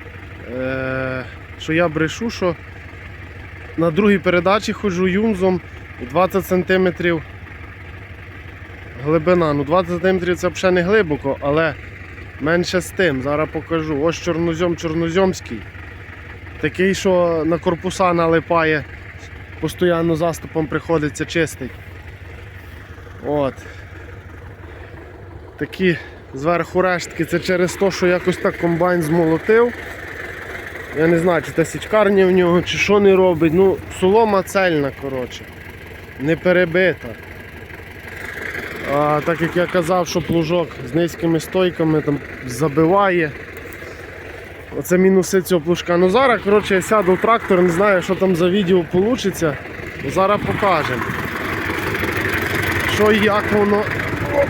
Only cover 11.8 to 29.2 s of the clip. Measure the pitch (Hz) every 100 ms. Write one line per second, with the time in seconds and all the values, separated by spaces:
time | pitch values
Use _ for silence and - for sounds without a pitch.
11.8 | - - - - - - 143 175 175 185
12.8 | - - 180 131 135 147 156 160 147 165
13.8 | 156 143 165 160 175 165 170 160 175 165
14.8 | 165 165 165 175 190 - - 110 - -
15.8 | - - - - - - - - 151 -
16.8 | 190 185 196 180 175 165 156 170 180 170
17.8 | 185 - 180 170 165 165 - 170 160 151
18.8 | - - - - - - - - 156 -
19.8 | 180 165 165 156 170 151 - 160 156 156
20.8 | - 160 147 - 151 170 151 - 123 -
21.8 | - - - - - - - - - -
22.8 | - - - - 135 147 135 - - -
23.8 | - - - - - - - - - -
24.8 | - - - - - - - - 147 -
25.8 | 185 156 - - - 135 156 170 160 180
26.8 | 185 175 - - 156 170 - 180 180 -
27.8 | 196 - 180 180 180 175 196 - 170 165
28.8 | 180 175 151 170